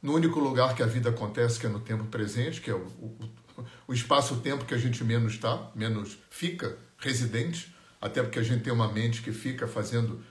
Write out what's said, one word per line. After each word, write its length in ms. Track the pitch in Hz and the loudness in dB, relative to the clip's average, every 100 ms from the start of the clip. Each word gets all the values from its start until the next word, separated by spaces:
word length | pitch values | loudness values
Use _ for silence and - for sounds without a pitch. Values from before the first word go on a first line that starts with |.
no 140 | 135 | 2
único 260 | 156 165 160 | 4 4 4
lugar 340 | 139 123 127 | 2 4 4
que 80 | 123 | 4
a 40 | 117 | 2
vida 240 | 113 120 | 2 2
acontece, 500 | 113 104 - 120 117 | 0 -2 0 2 2
que 60 | 113 | -2
é 20 | |
no 120 | 104 | -2
tempo 240 | - 110 | -2 -4
presente, 580 | 107 120 104 117 143 165 | -4 -4 -2 0 -2 -4
que 80 | - | -4
é 40 | |
o, 40 | 95 | -4
o, 400 | 90 - 110 - - - - - 120 - - | -6 -10 -14 -12 -14 -14 -20 -16 -16 -14 -4
o 40 | |
espaço-tempo 720 | 123 117 143 - 120 123 139 | -2 4 4 4 0 -2 -2
que 80 | 120 | -2
a 60 | 123 | 0
gente 260 | 123 117 | 0 0
menos 320 | 113 117 113 - | 2 2 2 0
tá, 340 | 117 147 - | -2 -2 -4
menos 420 | 110 110 107 101 - - | -4 -2 -2 -4 -10 -16
fica 480 | - 175 170 107 - - - | -6 -4 -2 -6 -8 -14 -8
residente, 800 | 135 120 117 113 170 170 - - - - | -2 0 0 0 -2 -4 -8 -18 -20 -10
até 220 | 104 131 | -4 -2
porque 160 | 117 120 | 0 0
a 40 | |
gente 200 | 113 120 | 2 2
tem 100 | 131 | 2
uma 180 | 117 107 | 2 2
mente 300 | 104 117 117 | 2 2 0
que 120 | - | -2
fica 360 | 110 135 127 117 | -4 -4 -4 -4
fazendo 560 | 113 107 120 113 - - | -2 -2 0 0 -2 -10